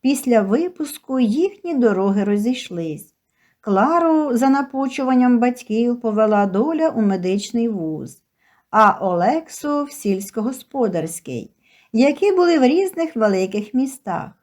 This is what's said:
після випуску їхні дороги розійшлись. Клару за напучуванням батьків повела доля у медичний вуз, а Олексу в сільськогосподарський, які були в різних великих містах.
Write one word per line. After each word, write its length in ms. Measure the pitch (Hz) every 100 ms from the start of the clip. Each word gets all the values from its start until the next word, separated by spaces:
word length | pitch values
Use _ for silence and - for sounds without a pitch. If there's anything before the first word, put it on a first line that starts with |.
після 400 | 254 277 - 233
випуску 760 | 196 233 359 - 294 - - 262
їхні 540 | 233 247 381 - 349
дороги 500 | 294 240 190 196 196
розійшлись. 880 | 202 208 214 254 - 175 165 151 - _ _ _ _ _ -
Клару 720 | 196 233 339 330 311 302 240
за 120 | 269
напучуванням 880 | 269 269 269 269 269 254 254 247 240
батьків 640 | 247 247 - 214 240 240
повела 440 | 233 214 220 208 202
доля 440 | 190 269 320 320
у 120 | 233
медичний 680 | 208 185 180 196 202 240 233
вуз, 520 | 202 160 156 131 - _ _ _ _ _
а 360 | 214 208 - 190
Олексу 760 | 175 185 311 320 - 294 294
в 80 | 285
сільськогосподарський, 1600 | - 208 190 196 - 220 262 - 277 226 170 160 - - 123 - _ _ _ _
які 380 | 220 269 285 403
були 280 | 381 349 320
в 40 |
різних 520 | 254 320 381 349 330 233
великих 580 | 214 196 190 208 208
містах. 560 | 254 269 - - 170 - -